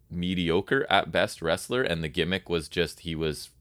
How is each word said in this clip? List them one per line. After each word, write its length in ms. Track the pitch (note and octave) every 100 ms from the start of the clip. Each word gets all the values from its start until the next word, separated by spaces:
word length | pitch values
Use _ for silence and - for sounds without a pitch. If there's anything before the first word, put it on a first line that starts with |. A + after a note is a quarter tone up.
| _
mediocre 800 | E2+ F2 F2+ E2+ E2+ - C3+ -
at 220 | F#2+ E2
best 320 | F2 G#2 -
wrestler, 400 | E2 F#2 - B2
and 220 | - E2
the 40 | D#2+
gimmick 400 | F2 E2 F#2 -
was 200 | F2 D2
just 320 | - E2 -
he 160 | F2 D#2+
was 340 | D#2+ D2 - _